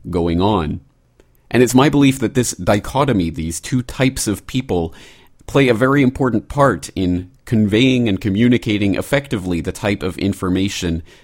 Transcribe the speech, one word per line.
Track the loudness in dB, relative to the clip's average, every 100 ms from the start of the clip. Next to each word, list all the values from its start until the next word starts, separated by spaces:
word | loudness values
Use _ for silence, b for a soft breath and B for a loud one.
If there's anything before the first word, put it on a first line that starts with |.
| -6
going | -2 0 0
on. | 2 0 -2 -8 _ _ _ _ _ _ _
And | 2
it's | 4 6
my | 4
belief | 4 2 2
that | -2
this | -2 -2
dichotomy, | -4 0 0 0 -2 0 0 0
these | -4 -8 -8
two | -4 -4
types | -4 -2 -2 0 -4
of | -4 -4
people, | -6 -2 -2 -2 B B B B _ -2
play | 2 4
a | 4
very | 4 4
important | 2 2 -2 -2 -4
part | 2 2 2 -6 -4
in | -2 -2 -4 _ -2
conveying | 0 2 4 4 2 0
and | -2
communicating | -2 0 2 2 0 -2 0 -2
effectively | -2 -4 -2 -6 -4 -4
the | -6
type | -4 -4 -2
of | -4 -4
information | -4 -2 -2 -2 -2 -4 -4 -6 b b